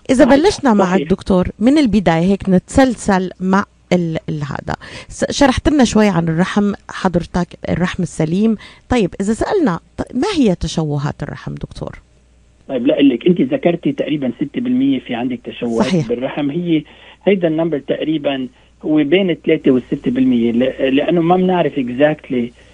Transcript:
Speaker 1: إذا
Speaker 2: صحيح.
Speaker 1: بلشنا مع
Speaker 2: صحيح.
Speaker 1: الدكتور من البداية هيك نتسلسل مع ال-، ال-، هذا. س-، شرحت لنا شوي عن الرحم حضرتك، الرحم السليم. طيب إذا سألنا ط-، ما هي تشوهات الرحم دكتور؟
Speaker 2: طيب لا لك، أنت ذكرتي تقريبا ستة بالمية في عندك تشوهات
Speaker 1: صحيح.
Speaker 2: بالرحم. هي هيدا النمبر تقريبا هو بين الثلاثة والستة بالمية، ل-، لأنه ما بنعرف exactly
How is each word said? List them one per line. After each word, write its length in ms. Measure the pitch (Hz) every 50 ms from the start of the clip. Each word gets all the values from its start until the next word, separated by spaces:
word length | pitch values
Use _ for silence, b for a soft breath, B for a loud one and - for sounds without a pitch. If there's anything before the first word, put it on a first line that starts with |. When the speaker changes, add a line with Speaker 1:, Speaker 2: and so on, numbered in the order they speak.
| - -
Speaker 1:
إذا 160 | 262 233 294
Speaker 2:
صحيح. 100 | 240 277 277
Speaker 1:
بلشنا 360 | 311 415 415 - - 269 220
مع 120 | 202 202
Speaker 2:
صحيح. 100 | 180 180 190
Speaker 1:
الدكتور 460 | 139 160 190 - - - 202 180 180 185 - -
من 180 | 208 240 285 320
البداية 540 | 294 233 185 220 180 175 165 160 170 185
هيك 180 | 196 190 - -
نتسلسل 800 | 185 185 - - - 262 269 262 220 - - 247 196 185 185 180 - -
مع 240 | 180 185 185 196 208 - _ _ _ _ 180
ال-، 240 | 180 175 165 160 - - -
ال-، 140 | 165 151 147
هذا. 320 | 135 - - - - - B B B B B B B
س-، 220 | - - - -
شرحت 380 | 226 - 285 277 254 - - 330
لنا 140 | 294 302 247
شوي 240 | 208 - 214 214 208
عن 200 | 185 165 165 165
الرحم 460 | 160 160 185 - - 208 202 202 196 - _ -
حضرتك، 580 | - - - 190 165 170 170 - - 185 175 - - - - -
الرحم 340 | - 156 175 175 - - 180
السليم. 520 | - - - 160 156 165 190 214 226 220 196 B B B B B _
طيب 200 | 254 247 208 165 - -
إذا 120 | 202 196 226
سألنا 460 | - 339 - 453 403 330 226 170 - - _ _ -
ط-، 180 | - - -
ما 120 | 247 285 427 415 330
هي 180 | 262 214 175
تشوهات 680 | - - 160 - - 160 151 143 147 139 147 135 - 147
الرحم 300 | 139 139 135 - - 147
دكتور؟ 440 | 147 - - - - - - - - - _ _ _ _ _ _ _ _ _ _ _ _ -
Speaker 2:
طيب 200 | 135 123 117 139
لا 140 | 151 -
لك، 260 | 143 139 123 117 - 175
أنت 140 | 180 170
ذكرتي 500 | 143 127 147 135 - 175 170 170 - 165
تقريبا 400 | 139 - - - 147 151 135 123 117 -
ستة 240 | - 139 - 127
بالمية 380 | 123 123 127 127 135 139 135 127
في 160 | - - 123
عندك 240 | 117 123 131 127 117 -
تشوهات 440 | 120 113 - 123 120 113 113 - 165
Speaker 1:
صحيح. 200 | 190 170 147 113
Speaker 2:
بالرحم. 420 | 120 120 127 143 - - 147 143
هي 340 | 139 175 180 170 160 151 151 B B B B B B B -
هيدا 220 | 180 202 196 175 165
النمبر 320 | 156 156 165 170 151 139
تقريبا 680 | 135 - - - 139 147 156 156 143 143 139 131 131 123 b b b b b _ -
هو 180 | 156 156 156 151
بين 260 | 143 160 190 202 180
الثلاثة 420 | 160 - - 165 160 156 - 151
والستة 400 | 131 127 120 - - - - 131
بالمية، 400 | 123 131 131 131 123 120 113 117
ل-، 440 | 113 117 127 127 - - 135 135 131
لأنه 260 | 139 - - 165 180
ما 160 | 165 165 180 185
بنعرف 360 | 185 185 185 175 165 143 139 147
exactly 640 | 127 120 123 123 147 151 156 151 - - - 123 120 123 b b b b